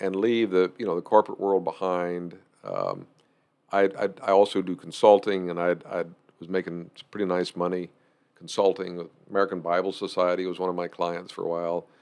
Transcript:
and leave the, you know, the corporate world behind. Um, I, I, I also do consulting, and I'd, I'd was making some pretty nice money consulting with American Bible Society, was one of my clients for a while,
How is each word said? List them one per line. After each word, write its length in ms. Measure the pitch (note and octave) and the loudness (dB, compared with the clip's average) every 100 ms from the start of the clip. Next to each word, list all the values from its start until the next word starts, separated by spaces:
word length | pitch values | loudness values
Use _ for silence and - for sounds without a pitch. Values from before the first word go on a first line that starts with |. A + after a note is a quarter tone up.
and 160 | F#2+ F#2+ | -4 0
leave 340 | A2 A#2 G#2+ | 2 2 2
the, 220 | F#2 F#2 - | 4 2 0
you 80 | G#2+ | -2
know, 80 | |
the 80 | F2 | -2
corporate 360 | - G#2+ G#2 G2 | 4 4 4 0
world 260 | G2 F#2+ | 2 2
behind. 760 | F2 D#2+ F#2+ F2+ F2 F2 F2 F#2+ _ _ | 0 -4 -2 0 -2 -4 -8 -12 _ _
Um, 420 | G1+ G1+ G1+ G1+ - _ _ _ _ _ - | -8 -4 -4 -6 -12 _ _ _ _ _ -4
I, 140 | G2 | 0
I, 240 | F#2+ - G2+ F#2 | 0 0 -6 -4
I 80 | - | 2
also 320 | G2 G2+ G2 | 4 4 2
do 140 | F#2 F2+ | -4 -8
consulting, 760 | E2+ - A2 G2+ G#2 F#2+ F2+ | -10 2 6 6 4 -4 -4
and 100 | E2+ | -2
I'd, 240 | F2 E2+ | 0 0
I'd 240 | - F2+ E2+ F2 _ - | -4 -6 -6 -10 _ -20
was 100 | E2 | -4
making 420 | F#2 F2 E2+ E2 - | -4 -4 -8 -12 -18
some 100 | - | -14
pretty 160 | G#2 F#2+ | -4 0
nice 300 | F2+ F2 F2+ | 0 -2 -2
money 340 | F2+ F2+ F2 _ _ _ _ _ | -2 -2 -6 _ _ _ _ _
consulting 600 | F2 - G2+ F#2 F2+ F2 | -8 2 2 2 -6 -8
with 120 | E2+ _ - | -12 _ -6
American 300 | G2 G2 F#2 | -2 0 -2
Bible 320 | E2 F2 F#2+ | -2 0 0
Society, 540 | F#2 F#2+ - F2+ F2+ F#2 | -4 -6 0 0 2 -2
was 120 | F2 | -2
one 100 | F#2 | -4
of 60 | F2 | -4
my 120 | F2 | -6
clients 440 | - F2 E2+ F2+ | -4 -6 -6 -10
for 100 | - | -8
a 40 | F2 | -4
while, 380 | E2+ E2+ E2+ - _ | -4 -2 -4 -6 _